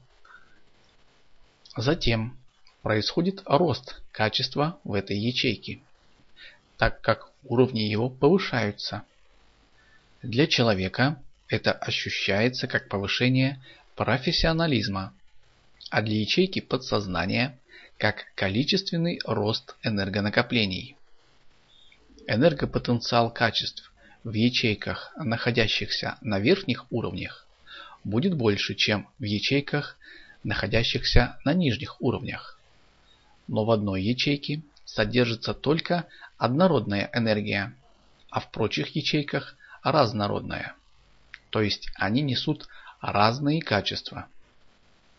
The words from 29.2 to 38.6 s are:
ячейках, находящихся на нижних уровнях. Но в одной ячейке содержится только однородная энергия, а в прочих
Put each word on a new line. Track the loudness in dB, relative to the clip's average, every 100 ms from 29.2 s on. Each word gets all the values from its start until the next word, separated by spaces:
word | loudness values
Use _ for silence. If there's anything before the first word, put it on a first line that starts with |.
ячейках, | -2 -2 2 0 0 -4 -4 -14 -20 -20 -20 -10
находящихся | -6 -4 2 2 2 -2 6 6 6 0
на | 0
нижних | 2 2 0 -6 -4
уровнях. | -2 -2 -6 -10 -14 -20 _ _ _ _ _ _ _ _ -4
Но | -2
в | 2
одной | 2 2 -2
ячейке | -2 0 0 -2 -4 -8 -8 _
содержится | -10 -2 0 2 2 0 -6
только | -4 0 0 0 -4 -4 -16 -20 -4
однородная | 0 4 4 4 2 -2 -2
энергия, | 0 2 2 0 -2 -4 -10 _ _ _ _ -8
а | -8
в | -6
прочих | -2